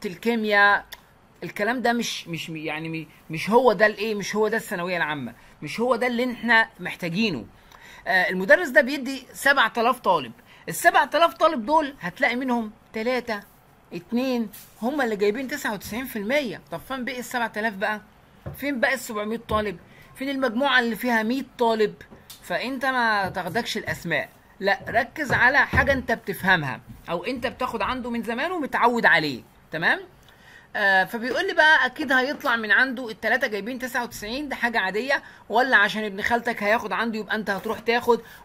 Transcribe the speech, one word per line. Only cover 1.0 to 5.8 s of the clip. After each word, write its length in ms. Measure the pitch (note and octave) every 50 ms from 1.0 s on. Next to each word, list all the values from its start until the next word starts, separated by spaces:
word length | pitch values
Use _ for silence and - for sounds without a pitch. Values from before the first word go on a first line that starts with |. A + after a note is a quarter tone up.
| _ _ _ _ _ _ _ -
الكلام 400 | - E3+ - - G#3 A3+ B3 C4
ده 100 | G#3+ A#3+
مش، 360 | A#3+ A#3+ A3+ - - - - E3
مش 200 | E3+ D#3+ - -
يعني 400 | D#3+ D#3 D3+ D#3 D3+ D#3 E3 D#3+
مي-، 200 | D#3+ D#3+ D#3 D#3 - - _ -
مش 200 | D#3+ D#3+ D#3+ F#3
هو 220 | A3 B3 C4+ A#3+
ده 140 | G#3 F3+ G#3+
الايه، 280 | G#3 G#3+ G3 G#3 A3+ G#3+
مش 220 | G#3 F3+ - -
هو 120 | G#3+ G#3+ G#3+
ده 80 | G#3+
الثانوية 400 | A3 G#3+ - G#3 F3+ F3 F#3 F3+
العامة، 380 | E3+ D#3+ D3+ D3+ C#3+ B2+ A2 - - - - - -
مش 180 | D3+ D3 C#3+ -